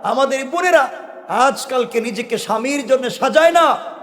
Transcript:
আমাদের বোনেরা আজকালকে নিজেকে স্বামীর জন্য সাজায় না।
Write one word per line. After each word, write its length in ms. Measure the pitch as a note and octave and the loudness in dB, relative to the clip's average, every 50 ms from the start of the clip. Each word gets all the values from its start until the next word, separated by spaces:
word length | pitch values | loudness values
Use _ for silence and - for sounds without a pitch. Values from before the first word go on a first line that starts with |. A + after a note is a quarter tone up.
| - | -2
আমাদের 420 | - A3+ B3+ C4+ B3 C4 C4+ C4+ | -2 0 0 0 0 0 -4 -6
বোনেরা 440 | B3+ D#4+ E4+ F4 F4+ E4+ D#4 C4+ A#3+ - - - - - - - - | -4 -4 -2 0 4 4 4 4 2 -4 -12 -16 -16 -18 -18 -10 -6
আজকালকে 720 | E3+ G#3+ B3 C#4 - - - - C4 B3+ B3 A#3+ - A#3 | 0 2 2 2 2 -2 -8 -4 -2 -2 -2 0 -2 -4
নিজেকে 360 | A3 A#3 A3 F#3+ A#3 A3+ A#3 G#3+ | -4 -4 -6 -6 -6 -4 -4 -6
স্বামীর 500 | - - A3+ A3 A3+ C4+ C#4+ C#4+ C4 G#3 | -4 -2 -4 -2 -2 -2 -2 -4 0 0
জন্য 220 | C4 B3+ B3+ B3 | 0 0 0 -4
সাজায় 420 | - - - C4 G#3+ D#4 D#4+ E4+ | -4 -2 -2 2 4 4 4 6
না। 260 | E4+ E4+ E4 D4 A#3 - - - - - | 6 6 4 4 2 0 -4 -12 -14 -16